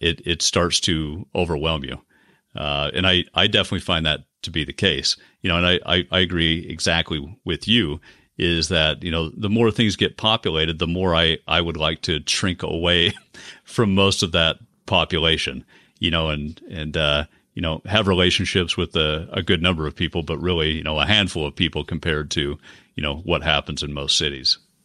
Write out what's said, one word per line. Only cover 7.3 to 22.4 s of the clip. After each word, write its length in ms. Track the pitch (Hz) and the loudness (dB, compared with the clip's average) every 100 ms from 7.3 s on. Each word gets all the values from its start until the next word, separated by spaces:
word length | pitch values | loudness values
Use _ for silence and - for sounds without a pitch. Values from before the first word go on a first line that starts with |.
| 98 - | -10 -6
with 220 | 82 - | -4 0
you, 320 | 120 85 73 - - _ - | 0 0 -4 -10 -20 _ -2
is 300 | 85 85 80 | 0 0 0
that, 340 | 87 78 71 | 2 0 0
you 80 | 90 | -4
know, 200 | 82 80 | -2 -4
the 200 | - 104 | -4 0
more 220 | 107 117 | 2 2
things 240 | 107 110 92 | 4 2 2
get 220 | 98 - | -2 0
populated, 600 | 110 113 - 80 78 80 | 0 0 0 0 0 -2
the 80 | 82 | -2
more 300 | 87 92 82 | 0 2 2
I, 240 | 82 80 - | 2 0 0
I 140 | 80 | 0
would 160 | 85 71 | 0 -2
like 260 | 78 80 | -2 -2
to 180 | - 78 76 | -2 -2 -2
shrink 340 | - 98 87 | -2 -2 -2
away 520 | 80 82 87 87 87 - - - | -4 -2 2 4 4 0 -10 -20
<laughs> 240 | - - | -20 -20
from 320 | - - 110 95 | -6 0 2 4
most 260 | 98 95 | 4 2
of 120 | 95 | 0
that 240 | 85 80 78 - _ - | 2 2 0 -8 _ -2
population, 800 | 92 80 92 82 80 - 67 - _ _ _ | 0 2 2 2 2 -2 -8 -12 _ _ _
you 120 | 92 | 0
know, 180 | 82 80 | 0 0
and, 320 | 76 73 82 330 | -2 -6 -10 -12
and, 260 | 90 78 80 | -10 -6 0
uh, 300 | 76 73 73 _ _ - | 2 2 -2 _ _ -6
you 80 | |
know, 180 | 85 80 - | -4 -4 -2
have 220 | 104 101 | 0 4
relationships 720 | 90 90 - 92 98 85 - | 4 4 2 0 0 0 -2
with 180 | 85 87 | -2 0
a, 320 | 78 78 82 | 0 -2 -4
a 80 | - | -4
good 200 | 90 92 | 0 2
number 260 | 87 85 76 | 2 0 -2
of 80 | - | -4
people, 260 | 85 87 | -4 -2
but 160 | 78 78 | -4 -4
really, 360 | 82 87 78 | 0 0 0
you 100 | 78 | -2
know, 160 | 78 76 | -2 0
a 60 | 73 | 2
handful 400 | 107 95 85 73 | 2 2 -2 -4
of 100 | - | -2
people 280 | 85 78 | -2 -2
compared 460 | 73 82 87 76 76 | -6 -4 -2 -2 -2
to, 260 | - | -2